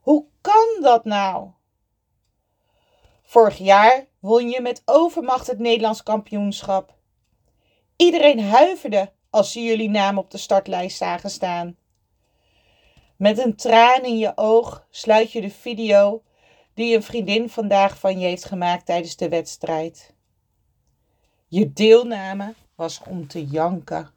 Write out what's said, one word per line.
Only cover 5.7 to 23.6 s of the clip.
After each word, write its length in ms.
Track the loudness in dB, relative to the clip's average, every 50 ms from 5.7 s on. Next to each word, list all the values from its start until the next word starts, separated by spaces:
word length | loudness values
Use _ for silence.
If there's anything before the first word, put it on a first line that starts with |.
| 0 0 0 -4 -4 -6
kampioenschap. 920 | -6 -6 -6 -6 -6 -8 -8 -6 -6 -6 -6 -8 -6 -4 -4 -4 -4 _ _ _ _ _ _ _ _ _ _ _ _ _ _ _ _ _ _ _ _ _ _
Iedereen 440 | _ 2 2 4 4 4 4 4 4
huiverde 720 | -2 2 4 4 4 4 2 -6 -8 -4 -4 -4 -4 -4 _ _ _ _
als 220 | -2 -2 -2 -2
ze 100 | -4 -8
jullie 280 | -4 -4 -2 -2 -2 -2
naam 280 | -2 0 0 0 -2 -4
op 120 | -6 _
de 80 | -14 -16
startlijst 580 | -4 0 0 0 0 -2 -8 -8 -8 -8 -8
zagen 340 | -8 -6 -6 -6 -8 -8 -12
staan. 460 | -10 -8 -8 -6 -6 -6 -8 -10 -14 _ _ _ _ _ _ _ _ _ _ _ _ _ _ _ _ _ _ _ _ _ _ _ _ _ _ _ _
Met 220 | _ 0 2 2 2
een 180 | -2 -2 -4
traan 480 | -4 -2 2 6 6 6 6 4 2 0
in 140 | -4 -4 -4
je 140 | -4 -4 -4
oog 520 | -2 0 2 2 2 2 0 -12 -18 _ _
sluit 420 | _ -14 0 2 2 2 2 0
je 80 | -4 -10
de 100 | -10 -10
video 720 | -12 _ -12 -12 -10 -8 -2 2 4 4 4 2 0 -6 _ _ _ _ _ _ _ _ _ _ _
die 220 | -6 -2 0 0
een 60 | -2
vriendin 480 | -2 -4 -8 -8 -4 -2 -2 -2 -2 -4
vandaag 480 | -8 -8 -4 0 2 2 2 0 -2 -2
van 200 | -4 -4 -4 -2
je 80 | -4
heeft 180 | -4 -4 -6 -10
gemaakt 420 | -12 -8 -6 -4 -4 -4 -4 _
tijdens 300 | -4 -4 -4 -4 -8 -10
de 120 | _ -6 -4
wedstrijd. 840 | -4 -4 -6 -6 -14 -12 -8 -6 -6 -6 -6 -8 _ -18 _ _ _ _ _ _ _ _ _ _ _ _ _ _ _ _ _ _ _ _ _ _ _ _ _ _ _ _ _
Je 260 | _ -2 -2 -2 -2
deelname 840 | -2 0 6 6 6 6 6 2 -8 -10 -8 -10 -10 -10 -10 -12 -14 _ _ _ _
was 260 | _ -10 -10 -10 -12 -16
om 220 | -14 -12 -12 -12 -12
te 180 | -12 -12 -10
janken. 640 | -6 -4 -2